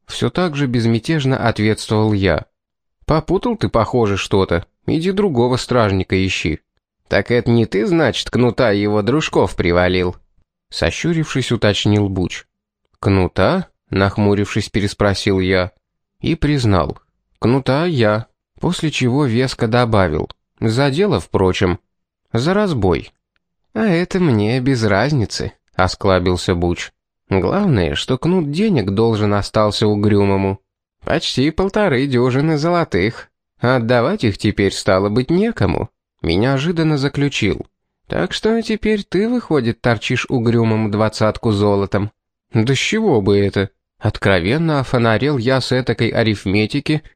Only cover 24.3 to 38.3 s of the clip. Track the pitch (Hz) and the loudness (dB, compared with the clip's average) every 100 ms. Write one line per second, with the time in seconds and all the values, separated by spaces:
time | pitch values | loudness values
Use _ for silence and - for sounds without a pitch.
24.3 | 110 104 127 127 127 110 98 131 147 98 | 2 2 0 0 0 2 0 0 0 -2
25.3 | - - - _ - 92 - 101 92 90 | -4 -8 -10 _ -2 -2 0 2 2 2
26.3 | 90 - 87 87 85 - _ _ _ - | 0 0 0 0 -2 -8 _ _ _ -2
27.3 | 95 87 196 208 117 80 73 - 127 160 | 0 0 0 0 0 0 -2 -4 -2 0
28.3 | 185 147 151 220 156 95 98 117 107 104 | 0 -2 -2 0 0 0 0 0 0 0
29.3 | 101 95 110 107 - 107 104 104 104 101 | -2 -2 0 0 0 0 2 2 2 2
30.3 | 98 98 95 _ _ _ _ - 160 - | 0 -2 -4 _ _ _ _ -4 -4 -2
31.3 | - 143 165 190 214 208 127 143 120 127 | -2 0 0 -2 0 0 0 0 0 2
32.3 | 131 160 151 165 175 160 95 104 - - | 2 0 0 0 0 0 0 -2 -4 -14
33.3 | _ _ _ 123 131 113 123 127 208 110 | _ _ _ 0 0 2 2 0 0 -2
34.3 | 92 110 95 98 - - 95 101 107 131 | 0 -2 2 0 0 0 2 2 0 0
35.3 | 170 226 220 92 - - _ _ _ 85 | 0 0 0 0 0 -6 _ _ _ -2
36.3 | 87 123 135 156 165 156 147 139 139 143 | 0 0 0 -2 -2 0 0 -2 -2 -2
37.3 | - 110 - - _ _ _ - - 180 | 0 -2 -2 -8 _ _ _ -8 -4 -4